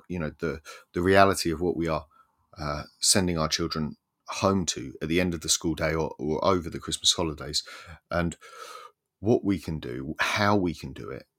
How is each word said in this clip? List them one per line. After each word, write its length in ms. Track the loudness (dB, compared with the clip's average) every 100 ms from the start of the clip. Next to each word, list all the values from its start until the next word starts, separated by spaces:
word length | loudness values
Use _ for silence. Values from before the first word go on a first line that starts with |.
| -4
you 100 | -4
know, 140 | -4 -4
the, 200 | -4 -6 -10 -20 -8
the 100 | 0
reality 480 | 6 8 8 6 0
of 100 | 0
what 160 | 0 0
we 100 | 0
are, 200 | -2 -4 _ _ _ _ -8
uh, 280 | -6 -6 -8 _
sending 380 | 2 4 4 2
our 100 | 0
children 500 | 0 -2 -2 -4 -8 _ _ -12
home 380 | 0 2 4 0
to 280 | -4 -8 -8
at 40 | 0
the 140 | 2
end 140 | 2 -2
of 60 |
the 80 | 0
school 260 | 0 0 0
day 180 | 0
or, 220 | 0 -2 -4
or 260 | -2 2
over 240 | 2 2 -2
the 120 | -8
Christmas 340 | -6 0 2
holidays, 480 | 2 -2 -4 -6 -6 -6 -14 -18 -20 _
and 280 | 0 0 -2 -14 -18 -16 -16 -20 _ _ _
what 260 | 2 2 2
we 140 | 0
can 200 | -2 -8
do, 360 | -6 -8 -8 -4
how 380 | -2 2 4 4
we 180 | 2
can 200 | -2 -10
do 180 | -10 -12
it, 160 | -12 -16